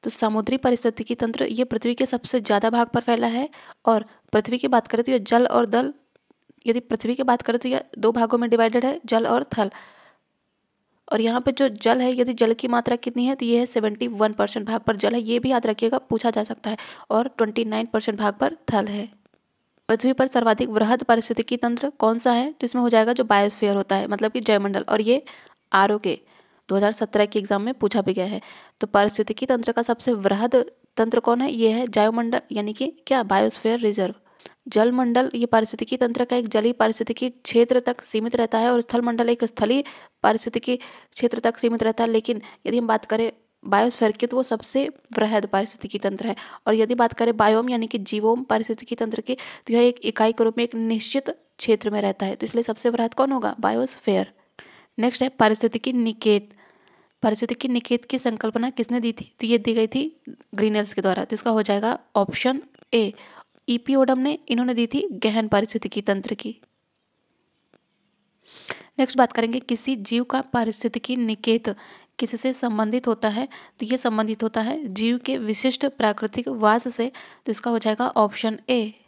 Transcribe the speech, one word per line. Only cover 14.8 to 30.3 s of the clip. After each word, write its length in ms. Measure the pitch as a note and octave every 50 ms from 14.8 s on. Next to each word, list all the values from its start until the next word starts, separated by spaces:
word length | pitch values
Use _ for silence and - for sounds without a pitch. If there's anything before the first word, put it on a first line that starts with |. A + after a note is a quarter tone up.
पर 160 | - - A3+
जल 180 | G3 G3 G#3 A#3
है, 60 | A#3+ A3+
ये 160 | A3 A#3 A#3+
भी 120 | A#3+ C4
याद 160 | C4 A#3+ A#3
रखिएगा, 320 | A3+ G#3+ - - A3+ - C4
पूछा 300 | - _ A#3 A3 - A#3+
जा 140 | A3 G#3+ G#3+
सकता 260 | - A3+ _ - A3
है, 60 | A3 - - - - - - _
और 180 | G#3 A3 A#3+ C4
ट्वेंटी 360 | - - A#3 G#3+ G#3+ A#3 A#3
नाइन 220 | G#3+ G#3+ A3 A3+
परसेंट 320 | A#3 - G#3+ G#3+ - G#3+ G#3
भाग 160 | G#3+ G#3 G3+
पर 220 | - - C#4+ E4 - _ - -
थल 140 | G#3 G3
है। 220 | G#3 G3+ G#3 G3+ A#3 _ _ _ _ _ _ _ _ _ _ _ _ _ _ _ _
पृथ्वी 240 | A3+ A3+ - B3+ C4
पर 140 | C4+ C4
सर्वाधिक 420 | C4+ - B3+ A3+ A3+ A3 A3 B3+ A#3+
वृहद 340 | G#3+ G#3 G#3+ G#3+ A#3+ A#3+ C4
पारिस्थितिकी 540 | - A#3 A3+ A3 - A#3 - A3+ - B3
तंत्र 340 | A#3+ - A#3+ A#3 A#3+ - C#4 C#4+ _
कौन 200 | - A3 A3+ A#3
सा 140 | - B3+ A#3+
है? 180 | A#3 B3+ D4 D#4
तो 120 | _ -
इसमें 180 | A#3+ - B3 A#3+
हो 60 | A#3+
जाएगा 240 | A3+ A3+ A3 A3+ B3
जो 120 | B3 B3+
बायोस्फीयर 520 | A3 G#3 G3+ G3+ G#3 G#3 - - G3+ G3+
होता 200 | G3+ G3 - G3
है, 100 | G3 G3+
मतलब 260 | G#3+ G#3 G3 G#3 A3 G#3+
कि 80 | B3
जयमंडल, 440 | A3 - G#3+ G3+ G3+ G3+ G3 G3 - -
और 120 | G#3 G#3+
ये 220 | A3 A3 A#3+ C#4 D#4 - - - - - _ _ _ _ -
आरओ 260 | F#3+ G3 G3+ G#3 G#3+
के 200 | G#3 G3 D#3 - _ _ _ _ _ _ _ _ _ -
दो 80 | F#3+
हज़ार 160 | G3 G3+ G3+ A3
सत्रह 340 | - A3+ G#3 - G#3 G#3
के 120 | G#3 G#3+ G#3+
एग्जाम 240 | G3 G3 G#3 G3+ G3+
में 120 | A#3 C4+
पूछा 280 | - - G3+ - A3+ G3
भी 120 | G3 F#3+
गया 120 | G3 F3+
है। 140 | F#3+ G#3 G3 - - - - - - _ _
तो 60 | -
पारिस्थितिकी 600 | G#3+ - G3+ G3+ G#3 G#3 - G#3+ - G#3+ - C4
तंत्र 260 | B3+ B3+ A#3+ A3+ - A#3
का 100 | - A#3
सबसे 300 | - A#3 A#3 - - A#3+
वृहद 520 | G#3 G3 G3